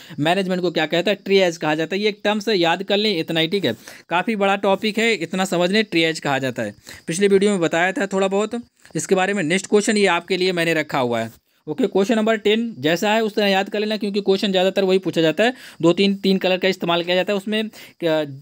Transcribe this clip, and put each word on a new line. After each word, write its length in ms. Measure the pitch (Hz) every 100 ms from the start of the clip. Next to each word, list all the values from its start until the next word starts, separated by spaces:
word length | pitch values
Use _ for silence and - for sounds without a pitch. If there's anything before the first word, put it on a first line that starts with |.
| - 165
मैनेजमेंट 420 | 147 185 185 180
को 80 | 175
क्या 160 | 170 156
कहता 240 | 170 180
है, 40 | 196
ट्रिएज 320 | - 196 185 165
कहा 180 | 156
जाता 220 | 156 160 190
है। 60 |
ये 60 | 214
एक 120 | 202
टर्म 140 | 208 214
से 160 | 202
याद 280 | 214 165 175
कर 140 | 196 202
लें, 220 | 214 185
इतना 220 | 156 165
ही, 80 | 160
ठीक 160 | 196
है, 120 | 151 113 - - -
काफ़ी 280 | 170 180 220
बड़ा 200 | 196 196
टॉपिक 420 | 202 196 220 202
है, 160 | 226
इतना 300 | 214 165 185
समझ 260 | 190 175 175
लें, 140 | 202
ट्रिएज 360 | 214 170 165 160
कहा 180 | 151 135
जाता 240 | 131 123
है। 120 | 107 101 - - -
पिछले 220 | 170 202
वीडियो 220 | 196 202
में 100 | 202
बताया 320 | 165 170 180
था 140 | 190 196
थोड़ा 220 | 190 196
बहुत 340 | 196 214 240 240 _ - -
इसके 180 | -
बारे 200 | 185 185
में। 80 | 202
नेक्स्ट 240 | 151 185 -
क्वेश्चन 300 | 208 208 208
ये 100 | 196
आपके 300 | 170 170 185
लिए 160 | 185
मैंने 220 | 175 165
रखा 240 | 160 151 147
हुआ 220 | 127 117
है। 300 | 113 - _ _ -
ओके, 180 | 151 247
क्वेश्चन 300 | 185 196 226
नंबर 200 | 220 226
टेन 400 | 208 220 233 190
जैसा 340 | 139 175 214
है 100 | 214
उस 120 | 220
तरह 120 | 214 202
याद 240 | 190 196
कर 80 | 208
लेना, 180 | 214 214
क्योंकि 240 | 202 202
क्वेश्चन 300 | 196 190 208
ज़्यादातर 340 | 185 185 190
वही 140 | 190 190
पूछा 220 | 180 165
जाता 240 | 160 156
है, 100 | 220 247 - -
दो 100 | 160
तीन, 220 | - 196
तीन 240 | 196 190 190
कलर 180 | 185 185
का 120 | 185
इस्तेमाल 340 | 185 175 170
किया 140 | 170 180
जाता 160 | 180
है 40 | 202
उसमें। 320 | 196 214 220 - - -
क्या, 240 | 170 156 151 135